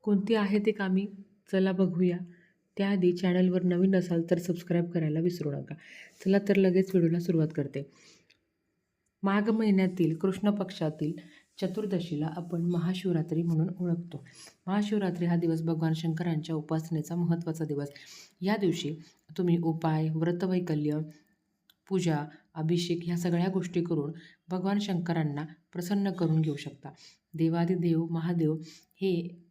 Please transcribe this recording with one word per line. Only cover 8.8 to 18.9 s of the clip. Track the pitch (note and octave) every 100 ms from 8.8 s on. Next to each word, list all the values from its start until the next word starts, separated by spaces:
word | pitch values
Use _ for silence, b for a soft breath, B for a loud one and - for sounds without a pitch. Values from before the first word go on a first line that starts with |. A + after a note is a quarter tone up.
| _ _ _ _
माघ | G3 G3 G#3
महिन्यातील | A3+ A3 F#3+ F#3+ F#3 D#3+ E3
कृष्ण | G3 F#3 G#3
पक्षातील | G3+ F#3 - D#3 D#3 D3+ E3+ B B B -
चतुर्दशीला | F3+ G3 G#3 F#3 - D3 D#3 -
आपण | E3+ E3+
महाशिवरात्री | E3+ F3 E3+ F#3 F#3+ E3+ D#3+ D#3+
म्हणून | E3+ D#3+ F3 F#3
ओळखतो. | F3 E3+ - C#3+ B B B B -
महाशिवरात्री | G3+ G#3 G#3+ G3 E3+ E3+
हा | E3+
दिवस | E3 D#3+
भगवान | E3 D#3+ D#3+
शंकरांच्या | D#3+ E3 D#3+ F3 D#3+ D#3 D#3+
उपासनेचा | D#3 D#3+ D#3+ D#3+ D3+ E3+
महत्त्वाचा | E3+ E3+ E3+ D#3+ D3+
दिवस. | C#3+ C#3+ B B B B _
या | F3+ G#3+
दिवशी | F#3+ D#3 -